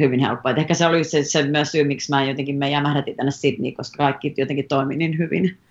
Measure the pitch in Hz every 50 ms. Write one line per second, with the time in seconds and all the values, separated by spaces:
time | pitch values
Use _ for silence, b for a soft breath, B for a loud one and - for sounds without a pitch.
0 | 151 135 127 127 135 113 117 117 - 135 156 160 156 151 170 - 170 165 165 165
1 | 156 151 - 151 143 147 - 160 143 139 147 151 147 143 - 156 147 143 139 123
2 | - - 143 139 135 135 135 139 139 143 143 139 139 139 147 147 143 147 147 143
3 | 135 - - - 127 139 139 - - 139 127 - - 127 - - - - - -
4 | 143 139 135 - - 143 123 - 135 135 143 139 135 - 151 139 131 139 135 147
5 | 165 165 156 160 170 160 - 170 190 180 185 b b b